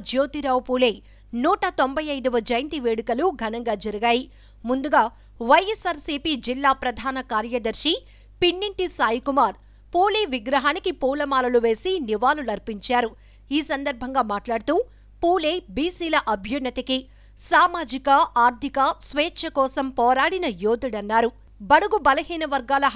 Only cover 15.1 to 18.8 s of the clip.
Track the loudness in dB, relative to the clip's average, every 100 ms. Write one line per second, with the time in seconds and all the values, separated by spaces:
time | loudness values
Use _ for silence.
15.1 | -2 0 2 0 -2 -6 -4 -4 -4 0
16.1 | 0 0 -2 -4 -6 -4 -6 -4 -4 -4
17.1 | -18 -20 -20 2 4 4 2 -6 -4 4
18.1 | 4 4 4 2 2 -2 0